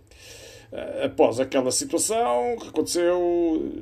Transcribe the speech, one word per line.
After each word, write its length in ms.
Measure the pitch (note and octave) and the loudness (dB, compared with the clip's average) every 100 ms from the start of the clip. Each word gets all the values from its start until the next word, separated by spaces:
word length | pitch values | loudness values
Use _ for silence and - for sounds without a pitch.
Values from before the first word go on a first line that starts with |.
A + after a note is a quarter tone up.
| - - - - - - - | -20 -20 -20 -20 -20 -20 -16
Eh, 340 | - - - C3+ | -12 -8 -4 -2
após 340 | C3+ D#3 A#2 | 4 4 4
aquela 320 | C3 C#3 B2+ | 0 0 0
situação 840 | - C#3+ D#3+ - A3+ A#3+ A#3+ A#3+ A#3 | 0 0 0 0 0 2 2 0 -2
que 80 | - | -6
aconteceu 1040 | - D#3+ E3+ F3 F3+ F3 F3 E3+ D#3 - - | -4 -2 2 2 2 2 2 2 0 -2 -8